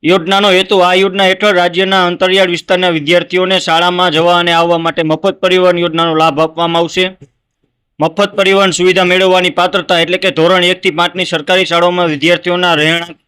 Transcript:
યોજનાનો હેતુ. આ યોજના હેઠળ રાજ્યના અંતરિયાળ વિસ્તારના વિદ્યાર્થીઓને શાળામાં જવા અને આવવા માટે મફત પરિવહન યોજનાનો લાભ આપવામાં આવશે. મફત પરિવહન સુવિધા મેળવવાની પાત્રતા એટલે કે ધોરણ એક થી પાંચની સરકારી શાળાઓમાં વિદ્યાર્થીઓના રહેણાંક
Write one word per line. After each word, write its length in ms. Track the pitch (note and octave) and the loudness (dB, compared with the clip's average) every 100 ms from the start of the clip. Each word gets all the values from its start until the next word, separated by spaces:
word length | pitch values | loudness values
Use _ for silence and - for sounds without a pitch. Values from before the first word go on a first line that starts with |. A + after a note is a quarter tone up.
યોજનાનો 480 | D3 F#3 D#3+ G3 G3+ | 2 0 2 0 2
હેતુ. 260 | F#3 F#3+ G3+ | 2 2 2
આ 160 | F3+ | 2
યોજના 300 | F#3 G3 F#3+ | 2 0 0
હેઠળ 300 | F#3+ F#3 G#3 | 0 2 0
રાજ્યના 520 | F#3 F3 E3+ F#3+ F#3+ F3+ | 2 0 0 -2 0 0
અંતરિયાળ 420 | F3 F#3 F#3+ F#3+ | 0 0 2 0
વિસ્તારના 400 | E3+ - F#3 F#3 | -2 -2 -2 0
વિદ્યાર્થીઓને 720 | E3 D3 F3 E3+ F3+ F#3 F#3+ | -2 0 0 0 -4 0 -2
શાળામાં 520 | F#3 E3+ F3 F3+ F3+ | 0 0 0 0 0
જવા 260 | D#3 E3+ F3 | 2 2 2
અને 140 | F3 | 2
આવવા 260 | E3+ E3+ E3+ | 0 2 0
માટે 240 | E3 D#3+ | -2 -2
મફત 320 | D#3+ D#3 G3 | -2 -2 -2
પરિવહન 440 | F#3 F#3 F#3 F3+ F3 | -2 0 2 2 2
યોજનાનો 360 | E3+ D#3+ E3 | -2 -2 -2
લાભ 260 | D#3 D#3+ C#3+ | 2 0 0
આપવામાં 420 | D#3+ D#3+ E3+ E3+ | -4 -2 -2 -2
આવશે. 220 | E3+ F#3 F#3 F#3 - _ _ _ _ _ _ _ | -2 -2 -4 -6 -20 _ _ _ _ _ _ _
મફત 300 | D#3+ D#3+ G3+ | -4 -2 -4
પરિવહન 360 | G3 F#3+ G3 F#3+ | 0 0 2 2
સુવિધા 340 | F3 F3+ F3+ | 0 0 2
મેળવવાની 460 | F3+ F3+ F#3+ F#3 F3+ | 2 2 2 2 0
પાત્રતા 500 | E3 F3+ G3+ - F3+ | -2 -2 -2 -2 -2
એટલે 180 | E3 F3+ | 0 -2
કે 120 | F#3+ | -2
ધોરણ 340 | F3 E3 F#3 | 0 0 2
એક 160 | F3 F#3 | 0 0
થી 100 | - | -2
પાંચની 340 | D#3 F3 F#3+ | -2 -4 -2
સરકારી 400 | F3+ E3 D3 F#3 | -6 -6 -2 -2
શાળાઓમાં 420 | F#3 E3+ F3 F3+ F3 | 0 0 0 0 -2
વિદ્યાર્થીઓના 680 | D3+ D3+ E3+ - F3 F3+ | 0 0 0 0 -2 0
રહેણાંક 420 | D#3+ D3+ E3+ E3+ E3 | 0 0 -2 -6 -16